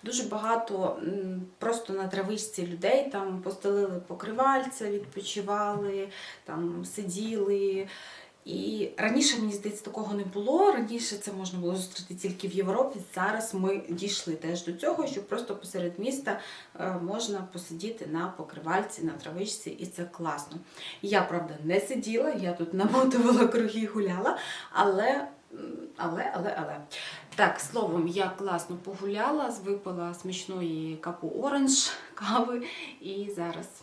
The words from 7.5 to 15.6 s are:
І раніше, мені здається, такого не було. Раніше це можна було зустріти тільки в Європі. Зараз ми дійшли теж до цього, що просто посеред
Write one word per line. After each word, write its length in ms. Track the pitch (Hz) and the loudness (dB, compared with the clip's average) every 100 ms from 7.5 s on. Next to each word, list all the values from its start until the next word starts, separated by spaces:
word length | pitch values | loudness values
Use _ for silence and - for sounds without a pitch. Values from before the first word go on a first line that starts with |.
| 202 196 190 196 - - - - _ - | 4 2 0 -4 -8 -14 -16 -20 _ -8
І 440 | - 196 220 - - | -4 -2 0 -2 2
раніше, 420 | 220 254 - 233 | 2 6 4 4
мені 140 | 214 | 0
здається, 320 | 202 208 208 - | 0 -4 -6 -8
такого 280 | 220 196 | -6 -2
не 100 | 202 | -2
було. 480 | 190 196 208 320 403 | -2 -2 2 8 8
Раніше 460 | 240 220 233 233 202 | 6 2 -2 -4 -4
це 140 | - | -6
можна 280 | 190 185 180 | -6 -6 -2
було 160 | 175 190 | -2 -2
зустріти 400 | 185 - - 180 | -4 -8 -12 -6
тільки 320 | 196 180 196 | -4 -4 -2
в 40 | |
Європі. 460 | 175 185 214 269 208 - - | 0 2 4 2 0 -6 0
Зараз 380 | 190 220 220 | 2 2 0
ми 280 | 190 185 196 - | 2 2 2 -2
дійшли 460 | 175 196 - - 156 | -2 0 -2 -2 -2
теж 300 | 160 175 170 | -2 -2 -4
до 80 | |
цього, 340 | 175 302 349 302 | 0 0 2 0
що 160 | 202 | -2
просто 320 | 202 226 247 | -4 -4 -4
посеред 440 | 196 | -8